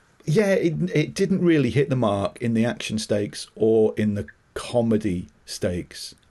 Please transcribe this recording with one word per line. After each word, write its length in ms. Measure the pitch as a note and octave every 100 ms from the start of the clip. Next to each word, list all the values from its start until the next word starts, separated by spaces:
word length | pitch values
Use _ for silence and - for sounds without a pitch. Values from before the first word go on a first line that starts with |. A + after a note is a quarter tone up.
| _ _ -
yeah, 280 | F3+ G3
it, 220 | F#3+ E3 D3+ F3+ D3+
it 180 | D#3
didn't 280 | - F#3+ F#3+
really 280 | F3 D#3 B2
hit 200 | B2 C#3
the 60 | B2+
mark 460 | A2 G2+ G2 -
in 120 | A#2+
the 120 | A2+ A#2
action 320 | A2 - A2
stakes 500 | - G#2 G2+ - - -
or 380 | A2 A2 G#2+ -
in 160 | G#2+
the 120 | G2+ - _ _
comedy 760 | - - A#2+ A#2 G#2+ G#2 F2+ - _ -
stakes. 720 | - F#2+ F2+ D2+ - - - _